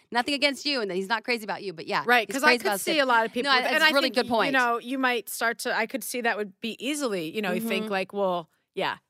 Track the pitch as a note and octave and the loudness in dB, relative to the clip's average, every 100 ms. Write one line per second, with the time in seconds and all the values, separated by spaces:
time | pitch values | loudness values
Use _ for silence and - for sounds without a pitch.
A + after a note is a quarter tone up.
0 | - A#3 B3 C#4 C#4+ C4 D4 C4+ G3+ F3+ | -4 -2 0 2 0 0 -4 -2 -2 -2
1 | F#3+ A3+ A#3+ A#3+ G3+ D#3+ F#3+ D#3+ D3 F3+ | -2 -2 -2 -4 -4 -8 -8 -10 -4 -2
2 | G3+ A#3+ G3+ C4 D4+ B3 A3 G3+ F4+ D#4 | 4 4 2 2 4 4 2 -2 0 2
3 | C4 A#3 A3+ A#3+ C#4 B3+ B3+ D#4 D#4 C#4 | 4 4 2 0 2 2 2 4 4 4
4 | C4 B3 A#3+ A3+ F#3+ C4 A#3+ A#3 A#3+ C4+ | 2 2 2 2 2 2 2 0 -2 0
5 | B3+ A#3+ - - A#3 A3+ B3 F#3+ A3+ - | 0 0 -4 -4 -2 -2 -2 -2 -2 -4
6 | - B3 A#3 G3+ G#3 - A3+ - A#3+ D4 | -6 -4 -2 -2 -4 -8 -8 -6 -4 -2
7 | C4 F#3+ D#3 G#3+ G3 A3+ A3+ A3 G#3+ F#3+ | -2 -2 -4 -4 -2 -2 -2 -2 -2 -4
8 | G3 G3+ F#3+ F3 D#3+ _ _ F#3+ D3+ - | -4 -2 -2 -2 -6 _ _ -6 -4 -6